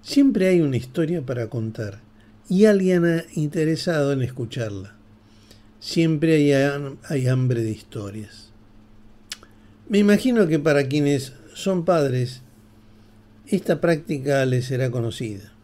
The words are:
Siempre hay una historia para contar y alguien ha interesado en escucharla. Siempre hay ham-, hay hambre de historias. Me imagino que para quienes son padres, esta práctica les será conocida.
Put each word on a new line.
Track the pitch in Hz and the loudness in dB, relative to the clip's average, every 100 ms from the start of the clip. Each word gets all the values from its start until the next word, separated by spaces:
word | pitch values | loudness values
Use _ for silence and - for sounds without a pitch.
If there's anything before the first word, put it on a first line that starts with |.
Siempre | - - 277 208 185 | -2 2 4 4 2
hay | 180 | 4
una | 151 123 | 2 0
historia | - - 160 175 131 | -4 -4 -2 -2 -4
para | 123 113 | -6 -6
contar | 120 110 110 107 101 - _ - - - | -6 -6 -8 -10 -12 -20 _ -20 -20 -4
y | 185 214 | 4 6
alguien | 202 185 180 170 | 6 4 2 2
ha | 165 160 | 0 -4
interesado | - 151 160 156 160 - 160 139 | -6 -4 -2 -2 -2 -2 0 0
en | 139 | 0
escucharla. | 127 - 113 131 110 98 95 - - - _ - - - - - | -4 -6 -10 -6 -8 -8 -14 -20 -20 -20 _ -20 -20 -20 -20 -20
Siempre | - - 165 156 165 156 | -6 0 2 2 2 4
hay | 143 | 4
ham-, | 139 139 143 143 135 | 4 2 -2 -8 -12
hay | - 147 127 | -6 -2 0
hambre | 131 127 120 | 2 0 0
de | 110 | -2
historias. | 107 - 117 101 107 107 - - - - - - - - - - - - - - - - | -6 -10 -12 -12 -12 -16 -20 -20 -20 -20 -20 -20 -20 -20 -20 -20 -20 -20 -20 -20 -20 -2
Me | 202 | 2
imagino | 202 208 254 233 180 | 4 4 4 2 2
que | 156 | 2
para | 151 143 131 | 2 2 2
quienes | 147 143 143 131 - - | 0 2 0 -4 -16 -20
son | - 196 185 165 | -8 -4 -2 0
padres, | 170 139 127 120 - - - - - - - - - - - - | 0 0 -2 -4 -8 -20 -20 -20 -20 -20 -20 -20 -20 -20 -20 -6
esta | 190 - 156 | -6 -2 -2
práctica | 170 160 151 147 135 139 131 | 0 -2 -2 -6 -2 0 0
les | 127 127 | 0 -2
será | 131 131 | -4 -4
conocida. | 120 117 - 117 101 104 - | -4 -6 -6 -10 -10 -16 -20